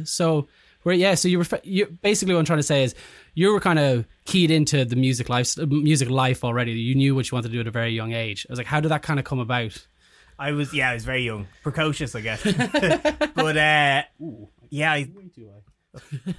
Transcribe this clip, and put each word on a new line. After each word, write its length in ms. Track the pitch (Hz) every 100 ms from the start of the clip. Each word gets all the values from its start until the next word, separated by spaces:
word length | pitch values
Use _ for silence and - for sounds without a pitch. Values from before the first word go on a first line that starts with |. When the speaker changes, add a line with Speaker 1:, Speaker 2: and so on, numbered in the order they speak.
| 156
Speaker 1:
So 440 | - 165 156 143 _ _ _
we're, 100 | 170
yeah, 220 | 180 190 175
so 140 | 185
you 80 | 175
were, 60 | 170
fa-, 160 | -
you, 220 | 180 190 202 165
basically 320 | 202 - 185
what 60 | 175
I'm 40 | 156
trying 140 | 156
to 40 |
say 200 | 139 143
is 100 | 131 - - - - 156
you 180 | 190
were 80 | 208
kind 180 | 185 156
of 260 | 139 123 - _ -
keyed 260 | 190 160
into 320 | 160 147 143
the 140 | 123 123
music 320 | 131 123 123
life, 280 | 123 120 -
music 520 | 151 147 151 147 120
life 340 | 131 131 123
already. 300 | 123 120 117
You 220 | 113 117 135
knew 200 | 139 131
what 160 | 123
you 40 | 127
wanted 100 | 117
to 40 |
do 80 | 117
at 60 | 113
a 40 |
very 200 | 117 117
young 180 | 113 113
age. 340 | 117 113 101 -
I 20 |
was 60 | 123
like, 80 | 120
how 140 | 151
did 80 | 156
that 120 | 156
kind 160 | - 143
of 80 | -
come 140 | 131
about? 480 | 120 123 110 - - _ _ _ _ -
Speaker 2:
I 120 | 143
was, 200 | 147 135
yeah, 180 | 131 127
I 20 |
was 100 | 120
very 200 | 113 127 120
young. 220 | 107 92 -
Precocious, 520 | 151 160 156 143 131 117
I 60 |
guess. 200 | 110 110
<laughs> 20 | 208
Speaker 1:
<laughs> 920 | - 247 294 196 349 302 - 302 269
Speaker 2:
But, 220 | 240 151
uh, 460 | 151 151 143 139 - _
Speaker 1:
Ooh, 260 | 160 110 101 _ -
Speaker 2:
yeah, 240 | 143 156
I 160 | 147 131
Speaker 1:
way 140 | 196 185 -
too 160 | 107 101 _ _ _ 123 - 143 190